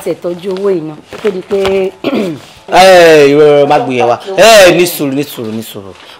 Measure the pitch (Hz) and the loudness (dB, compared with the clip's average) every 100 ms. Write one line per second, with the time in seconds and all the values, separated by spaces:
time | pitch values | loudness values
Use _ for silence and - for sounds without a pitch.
0 | 190 160 180 175 190 185 202 180 156 151 | -4 -8 -8 -8 -8 -6 -4 -4 -6 -14
1 | - - 214 185 - 196 190 196 190 - | -18 -8 -6 -6 -6 -4 -2 -2 -4 -6
2 | 277 254 190 139 - - - 175 190 180 | -6 -4 -4 -8 -14 -20 -4 0 4 4
3 | 170 156 139 147 151 147 139 147 131 123 | 6 4 4 4 4 4 2 0 -2 -2
4 | 117 117 196 190 208 220 180 165 175 - | -2 -2 -4 2 4 6 4 4 0 -2
5 | 143 135 143 - 110 110 110 107 98 87 | -6 -6 -8 -10 -10 -10 -12 -16 -18 -20
6 | - - | -20 -14